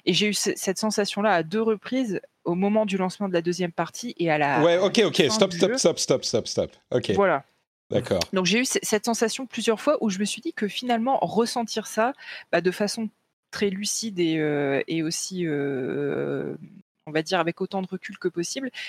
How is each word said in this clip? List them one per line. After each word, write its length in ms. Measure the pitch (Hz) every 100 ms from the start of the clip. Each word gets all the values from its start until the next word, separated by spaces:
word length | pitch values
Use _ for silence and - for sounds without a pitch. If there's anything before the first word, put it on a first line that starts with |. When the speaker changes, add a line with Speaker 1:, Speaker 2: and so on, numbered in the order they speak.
| -
Speaker 1:
Et 80 |
j'ai 140 | 170 208
eu 60 |
ce, 160 | 196 214 -
cette 220 | - 185
sensation-là 520 | 220 208 202 - 214
à 100 | 180
deux 180 | 160 208
reprises 580 | 226 214 - 254 254 180 - _
au 120 | - 175
moment 300 | 196 214 214
du 120 | 190
lancement 320 | 185 - 202
de 40 |
la 80 | 175
deuxième 300 | 170 175 175
partie 440 | 170 170 - 240 -
et 120 | 170
à 80 | 151
la, 240 | 147 131
Speaker 2:
Ouais, 120 | 160 170
Speaker 1:
à 80 |
Speaker 2:
ok, 140 | 196 -
Speaker 1:
la 100 | 196
Speaker 2:
ok, 100 | 147
Speaker 1:
fin 120 | 151
Speaker 2:
stop, 220 | 220 196
Speaker 1:
du 60 | 175
Speaker 2:
stop, 140 | 190
Speaker 1:
jeu. 60 | 254
Speaker 2:
stop, 220 | 185 151
stop, 260 | - 131 -
stop, 220 | 117 -
stop. 240 | - 85 - -
Ok. 200 | 127 -
Speaker 1:
Voilà. 340 | 190 196 147 - _ _ _ -
Speaker 2:
D'accord. 280 | - 120 95 82
Speaker 1:
Donc 140 | 190 180
j'ai 120 | 214
eu 60 | 262
c-, 140 | -
cette 240 | - 214 220
sensation 400 | 226 226 - 262
plusieurs 340 | - 220 214
fois 180 | - 302
où 80 | 220
je 80 | 185
me 80 | 208
suis 160 | -
dit 120 | 330
que 140 | - 208
finalement 520 | - 247 233 233 269
ressentir 640 | 170 180 233 247 233 - 208
ça, 280 | - 226 277 - - -
bah, 80 | 165
de 120 | 175
façon 380 | 175 208 - 220 - _ _ _
très 180 | - 208
lucide 500 | 190 208 - 226 185
et, 200 | 170 160
euh, 420 | 151 147 143 139 -
et 160 | 165
aussi, 420 | 160 170 - 185 170
euh, 1080 | 147 143 135 131 143 143 139 143 139 147 151 151 - - _ -
on 60 |
va 100 | 151
dire 180 | 156 185
avec 220 | 165 170
autant 220 | 190 196
de 40 | 185
recul 300 | 185 - 196
que 100 | 185
possible, 440 | 175 170 262 269 -